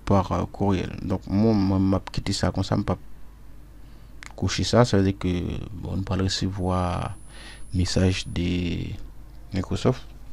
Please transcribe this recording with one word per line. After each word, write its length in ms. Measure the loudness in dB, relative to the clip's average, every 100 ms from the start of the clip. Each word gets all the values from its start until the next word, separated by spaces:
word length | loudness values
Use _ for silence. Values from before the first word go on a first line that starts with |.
par, 280 | 2 2 4
euh, 120 | -2
courriel. 500 | -2 0 0 2 -2 -6
Donc, 200 | -4 -4 0
moi, 280 | 4 6
moi, 240 | 6 4 4
je 140 | 4
vais 180 | 2 0
quitter 220 | -4 -2
ça 160 | 0 0
comme 120 | 0
ça, 120 | 0
je 60 | 0
ne 20 |
vais 120 | 0
pas 40 | -4 -6 -14 -14 -16 -18 -18 -18 -18 -18 -18 -18 -16 -14 -4
cocher 280 | -2 0
ça. 200 | 4 6
Ça 140 | 6 6
veut 60 |
dire 140 | 4 2
que, 220 | 0 0 -2 -4 -8
bon, 200 | -8 -6
on 40 | -4
ne 60 |
peut 120 | -2
pas 80 | 0
recevoir 920 | 0 0 -2 0 0 2 0 -2 -4 -8 -14 -16 -16 -12 -4
message 540 | 0 2 4 4 4 -2
de 520 | -2 0 0 0 -2 -4 -8 -10 -12 -14 -16 -6
Microsoft. 480 | -4 -2 2 2 2 -6 -14 -14